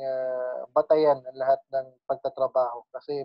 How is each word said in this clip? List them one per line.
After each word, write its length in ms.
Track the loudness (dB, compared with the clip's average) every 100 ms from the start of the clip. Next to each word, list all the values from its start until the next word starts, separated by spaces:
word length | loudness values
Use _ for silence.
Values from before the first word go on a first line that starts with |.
ah, 640 | -6 -4 -4 -4 -6 -8 -4 0
batayan 480 | 4 4 6 2
ang 120 | -2 -4
lahat 200 | 0 0 0
ng 160 | -8 -8 _
pagtatrabaho 800 | -8 -6 -6 -4 -2 0 -2 -4 -14
kasi 320 | -14 -8 -8